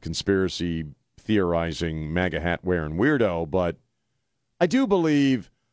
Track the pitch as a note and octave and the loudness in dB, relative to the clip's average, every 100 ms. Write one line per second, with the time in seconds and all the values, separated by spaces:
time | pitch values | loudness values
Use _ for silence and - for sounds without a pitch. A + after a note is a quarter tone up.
0 | - E2 - G2 F#2 - F2 E2 D2+ - | -10 -4 0 2 2 -2 -4 -4 -6 -12
1 | _ _ - G#2+ F2+ E2+ E2 D#2 E2+ D#2+ | _ _ 0 2 2 0 -2 -2 -4 -4
2 | D2+ E2 F#2 D#2 E2 E2+ F#2 F2+ D2+ D#2+ | -4 -2 -2 -2 -2 -2 0 -2 -2 0
3 | C3 D3 G#2+ E2+ E2 F#2 F2 D2+ _ _ | 0 2 0 -2 -2 -2 -2 -4 _ _
4 | _ _ _ _ _ - F3 B3+ C4 G3 | _ _ _ _ _ -2 0 2 2 2
5 | D#3+ D3 C#3 B2+ - _ _ | 2 2 2 0 -4 _ _